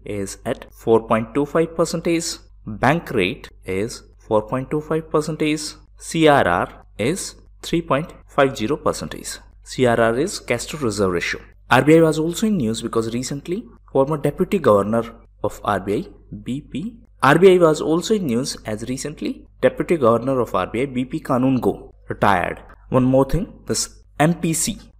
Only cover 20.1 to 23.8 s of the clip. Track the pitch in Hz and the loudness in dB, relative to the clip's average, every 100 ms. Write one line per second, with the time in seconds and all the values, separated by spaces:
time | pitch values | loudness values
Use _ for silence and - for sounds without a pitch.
20.1 | 117 127 131 110 95 90 110 139 123 127 | 4 2 -2 0 -2 -2 -2 -4 -4 -6
21.1 | 160 - 127 131 127 104 - - - - | -6 -2 0 2 2 0 -2 -8 -16 -12
22.1 | - 110 92 85 - - - - 127 127 | 0 2 2 0 -6 -14 -20 -2 0 4
23.1 | 131 135 156 220 - - 110 | 4 4 0 -4 -10 -6 -6